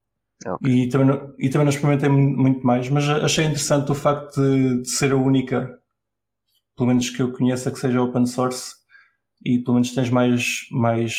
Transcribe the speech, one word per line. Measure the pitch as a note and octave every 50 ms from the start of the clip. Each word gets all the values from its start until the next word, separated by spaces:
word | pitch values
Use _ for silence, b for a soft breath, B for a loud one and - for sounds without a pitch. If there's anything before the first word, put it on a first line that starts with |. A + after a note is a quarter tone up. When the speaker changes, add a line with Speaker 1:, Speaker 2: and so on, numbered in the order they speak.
| _ _ _ _ _ _ _ - -
Speaker 1:
Ok. | - F2+ - - C3
Speaker 2:
E | B2 B2+ B2+ B2
também | C3+ C3+ C3+
não, | C3+ C#3+ - - - -
e | - - C3
também | - D3+ D3
não | C#3+
experimentei | C#3 - - D3 C#3+ C#3 D3 C#3
mu-, | C#3 C#3 C#3 C#3 C3+
muito | B2+ C3 C3 C3 C3 -
mais, | B2+ B2 B2+ B2+ C3
mas | C#3+ D3 C#3+
achei | D3 D3+ D3+ - C#3+ - - D#3
interessante | D#3 C#3 C#3+ - - D3+ C#3 C3+ -
o | C#3
facto | - - D3 C3 - - - - C#3
de, | C#3 C3+ C3+ C3+ C3 B2+ B2 B2
de | B2+ -
ser | - - C#3+ B2+
a | C#3
única, | C3 C3 C3+ C3+ C3 B2+ - B2 B2 B2+ - - - _ _ _ _ _ _ _ _ _ _ _ _ _ _ _ _ _ _ _
pelo | - B2
menos | B2 B2 B2 B2 -
que | - -
eu | C3 B2
conheça, | B2 - B2+ B2+ B2+ B2 - C#3
que | C3
seja | - - B2+ B2 B2+
open | B2 B2 B2+ B2 B2
source, | B2 - C3 B2+ B2+ B2+ - - - - _ _ b b b b b b b b _ _ _ -
e | - B2 A#2+
pelo | A#2+ B2+ B2
menos | B2 A#2+ B2 -
tens | C#3 B2 A#2
mais, | B2+ B2 B2 B2 B2 A#2+ A#2+ - - - - -
mais | - C3 A#2 A#2 A2+ A#2 A#2 A2 -